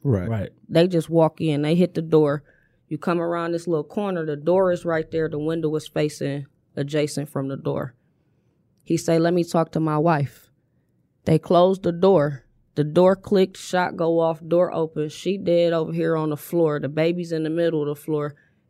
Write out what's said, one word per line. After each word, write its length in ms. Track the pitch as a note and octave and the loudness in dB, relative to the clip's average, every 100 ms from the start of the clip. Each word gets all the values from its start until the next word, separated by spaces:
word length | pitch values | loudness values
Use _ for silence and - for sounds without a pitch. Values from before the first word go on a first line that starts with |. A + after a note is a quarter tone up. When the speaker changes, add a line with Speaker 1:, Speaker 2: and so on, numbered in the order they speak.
Speaker 1:
Right. 260 | C#3+ G#2+ F2+ | 0 -2 0
Speaker 2:
Right. 220 | A2+ F#2+ _ _ | -6 -6 _ _
Speaker 3:
They 200 | D#3+ F3+ | 2 4
just 220 | F3 D#3 | 2 0
walk 300 | E3 D#3 - | 2 2 2
in, 220 | D#3+ C#3+ | -2 0
they 120 | D3+ | 0
hit 200 | E3+ F3 | 2 2
the 80 | E3+ | 0
door. 400 | D#3+ D#3+ D3 C#3 _ _ _ _ _ | 0 2 4 0 _ _ _ _ _
You 80 | D3+ | -8
come 240 | - F3 | -4 -2
around 320 | E3+ E3+ E3+ | -2 -4 -4
this 140 | E3+ E3+ | -4 -2
little 160 | E3 | -4
corner, 400 | D3+ - G3+ F3+ | -4 -6 -4 -4
the 120 | D#3 D3 | -4 -4
door 360 | D3 F#3 F#3 | 0 2 2
is 120 | F3 E3+ | 0 -2
right 240 | D#3+ D#3+ | -4 -2
there, 180 | D#3+ D#3 | -4 -4
the 100 | D#3 | -4
window 360 | D3+ E3 D#3 D3+ | -4 -2 -2 -4
is 100 | - | -6
facing 600 | - D3+ - C#3+ C#3+ C#3+ _ _ | -2 -2 -2 -6 -6 -10 _ _
adjacent 540 | - C#3+ D3+ D3 - D3 | -8 -4 -2 -2 -4 -6
from 200 | D3 C3+ | -6 -6
the 80 | C3+ | -6
door. 380 | D3 C#3 C#3+ _ _ _ _ _ _ _ _ _ | -6 -6 -6 _ _ _ _ _ _ _ _ _
He 140 | _ E3 | _ -2
say, 220 | - E3 | 0 0
"Let 160 | E3+ | 2
me 100 | F3 | 0
talk 280 | E3+ E3+ D#3+ | 0 0 -2
to 80 | E3 | -2
my 180 | D#3+ D3+ | -2 0
wife." 520 | D#3 D#3 C#3 - _ _ _ _ _ _ _ _ | 2 2 -2 -6 _ _ _ _ _ _ _ _
They 140 | - D#3+ | 0 0
closed 440 | - F3 F3+ F#3+ | 4 4 6 4
the 100 | F3+ | -2
door. 520 | E3+ F#3+ F#3+ D3 C#3+ _ _ _ | 2 4 4 2 -2 _ _ _
The 100 | - | -4
door 320 | D3 D#3 F3+ F#3+ | 0 4 4 4
clicked, 400 | - G3+ F#3+ - | 2 2 2 -2
shot 400 | - F3+ F3+ F3+ | -6 -2 -2 -2
go 240 | E3 E3 | 0 2
off, 200 | E3 D#3+ E3 | 2 -2 0
door 260 | E3+ F3+ | 2 2
open. 360 | - D#3+ D#3+ D3+ | 0 -4 -4 -8
She 260 | - F3+ G3 | -6 -6 -4
dead 360 | F#3 E3+ E3+ | 2 2 4
over 200 | E3 D#3+ | 0 -2
here 240 | E3 D#3+ D#3+ | -2 0 0
on 140 | D#3 | -2
the 60 | D3 | -4
floor. 420 | - E3+ D#3+ D3 | -4 0 0 0
The 80 | C#3 | -4
baby's 440 | D3+ E3 F3 E3+ | 0 0 0 -4
in 100 | E3 | -4
the 80 | D#3 | -2
middle 320 | E3 E3+ D#3+ | 0 0 0
of 60 | D3 | -4
the 120 | D3 | -6
floor, 360 | - D3+ D3 C#3+ _ _ | -4 -4 -4 -10 _ _